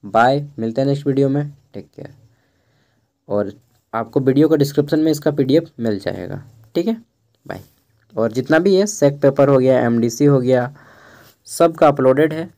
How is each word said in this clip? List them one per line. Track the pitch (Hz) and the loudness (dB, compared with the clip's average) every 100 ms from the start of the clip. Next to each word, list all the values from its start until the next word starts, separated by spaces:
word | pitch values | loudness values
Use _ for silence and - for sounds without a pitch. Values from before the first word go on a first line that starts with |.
| 104 | 0
बाय, | 110 123 143 147 - | 2 2 0 -4 -8
मिलते | 113 113 | -6 -2
हैं | 135 | -2
नेक्स्ट | 139 143 | -2 -2
वीडियो | 135 139 | 0 0
में, | 143 147 - _ | -2 -6 -12 _
टेक | 104 98 - | -20 -20 -20
केयर। | - - _ _ _ _ _ _ _ _ _ _ - | -20 -20 _ _ _ _ _ _ _ _ _ _ -6
और | 101 101 - _ _ _ | -6 -6 -10 _ _ _
आपको | 113 113 143 | -8 -4 -2
वीडियो | 131 135 156 | 0 2 2
का | 156 | 2
डिस्क्रिप्शन | 143 - 147 156 | 0 -2 -2 0
में | 156 | 0
इसका | 151 156 | 0 -2
पीडीएफ़ | 147 135 147 165 - | -2 0 0 0 -8
मिल | 117 101 | -6 -4
जाएगा, | - 95 90 98 - _ _ - | -6 -10 -12 -12 -16 _ _ -6
ठीक | 185 | -4
है, | 226 _ _ _ _ 143 | -6 _ _ _ _ -16
बाय। | 98 - _ _ _ _ - | -16 -16 _ _ _ _ -4
और | 113 | -4
जितना | 113 117 160 | -4 0 2
भी | 185 185 | 2 2
है, | 202 | 0
सेक | - 143 143 | 0 0 2
पेपर | 143 135 139 | 0 2 2
हो | 135 | 4
गया, | 127 127 | 4 2
एमडीसी | 120 117 117 117 147 | 2 0 -2 0 2
हो | 139 | 2
गया, | 123 127 123 - - - - - - _ - | 2 0 -2 -10 -20 -20 -20 -20 -20 _ -18
सबका | - 170 165 156 | 0 0 4 2
अपलोडेड | 135 131 131 156 | 4 2 4 2
है | 156 165 | -2 -10